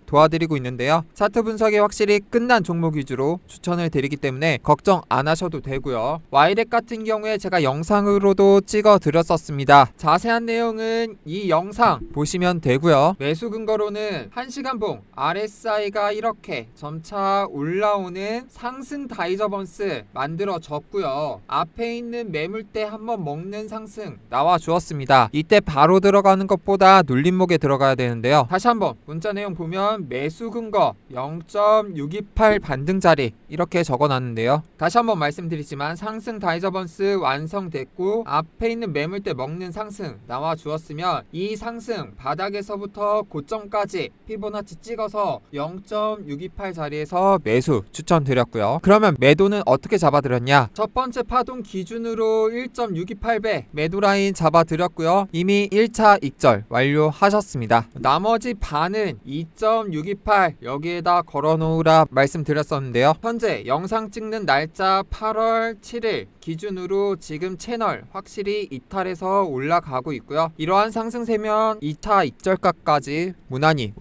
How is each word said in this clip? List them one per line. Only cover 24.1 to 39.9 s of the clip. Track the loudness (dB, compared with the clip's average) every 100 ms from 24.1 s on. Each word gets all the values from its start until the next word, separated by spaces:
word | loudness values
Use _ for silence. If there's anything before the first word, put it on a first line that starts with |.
| -14 -4
나와 | 0 2 2
주었습니다. | 0 -2 -2 -6 4 6 6
이때 | 0 2 2
바로 | 4 4 6 6
들어가는 | 6 6 6 4 2
것보다 | -2 0 4 8 8 6
눌림목에 | 2 2 2 2 2
들어가야 | 2 2 2 2
되는데요. | 0 0 2 4 4
다시 | 2 2
한번 | 2 0 -4 -10
문자 | -6 -4
내용 | -4 -6
보면 | -8 -6 -2 -2 -2 -4
매수 | -4 -4 -6 -8
근거 | -8 -2 2 2 0 -10
영점육이팔 | -10 -8 -10 -6 0 4 4 2 -6 -8 -8 -8 2 4 4
반등 | 0 -4 -2 2
자리 | 4 4 2 -4 -10
이렇게 | -6 -2 -2
적어놨는데요. | 0 0 0 0 -4 -2 0 0 -2 -4
다시 | 0 0
한번 | 0 0
말씀드리지만 | -2 -4 -8 -8 -8 -8 -8 -8
상승 | -10 -10 -10 -6
다이저번스 | -4 -2 -4 -6 -8 -4 -2 0
완성됐고 | 0 -2 -4 -8 -8 -8 -10 -6 -4 -2 -2
앞에 | -4 -4 -4 -4
있는 | -4 -4
매물대 | -4 -4 -6 -6
먹는 | -6 -8 -8 -10
상승 | -10 -12